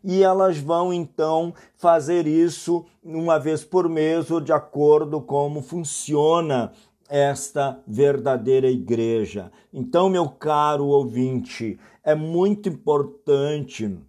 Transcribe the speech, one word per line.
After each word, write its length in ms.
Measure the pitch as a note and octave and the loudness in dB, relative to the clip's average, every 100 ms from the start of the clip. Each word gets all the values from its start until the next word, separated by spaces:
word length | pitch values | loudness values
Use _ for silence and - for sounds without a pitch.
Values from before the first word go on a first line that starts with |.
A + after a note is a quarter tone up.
e 200 | G3 F#3 | -2 4
elas 340 | F#3+ F#3+ F#3+ D#3 | 4 4 2 0
vão, 360 | C#3+ E3+ F3+ | -2 -2 0
então, 600 | F3+ D#3 - D#3 D#3+ E3+ E3+ _ _ | -4 -6 -4 0 0 -2 -10 _ _
fazer 520 | F3 E3 C#3+ F3 D#3 | 4 4 2 -2 2
isso 580 | D#3+ E3+ D#3+ - E3+ E3 _ | 2 2 -2 -4 -4 -4 _
uma 360 | E3 D#3+ E3+ D#3 | -12 -6 0 0
vez 240 | C#3+ D#3 | 2 -4
por 260 | - F3+ E3+ | 0 0 2
mês 400 | D#3+ D#3 E3 D#3 | 0 0 0 0
ou 100 | E3 | -4
de 140 | C#3+ | 0
acordo 680 | D3+ - C#3+ D3 D3+ D3+ D3+ | 0 0 2 4 4 4 -6
como 420 | - C#3+ C#3+ D3 | -4 -4 -2 -6
funciona 1080 | B2+ F3 D#3 - - D3 D3+ E3 D#3+ C3 A2 - _ _ _ | -8 -10 -8 -10 -4 2 2 2 0 -2 -4 -10 _ _ _
esta 680 | C#3+ C#3 C#3 - D3 C#3 B2+ - | 0 0 0 -6 -4 -4 -6 -10
verdadeira 800 | G#2+ C#3+ C3+ B2 B2+ A2 C3 C3 | 2 2 2 -2 -2 2 2 2
igreja. 840 | B2+ - A#2 A2+ A2+ G2+ G2+ F2+ _ _ | 0 -2 -2 0 -2 -2 -8 -12 _ _
Então, 360 | C#3+ B2+ E3+ F#3+ | -12 -2 2 2
meu 200 | F#3 D#3 | 2 -2
caro 560 | - D3+ D3 D3+ D3 C#3+ | -4 -2 0 2 0 2
ouvinte, 960 | C#3+ B2+ A#2 B2+ B2+ B2+ - A2+ F#2+ - _ | 2 2 -2 -2 -2 -8 -10 -10 -10 -16 _
é 120 | - D#3 | -2 0
muito 540 | D#3 E3+ G3 G#3 G3+ | 0 0 0 0 -4
importante 1300 | C#3+ - D3 C#3+ - - C#3 C#3+ D3+ C3+ - A2 F2+ | -6 -2 0 -2 -8 -2 0 0 -4 -8 -8 -8 -8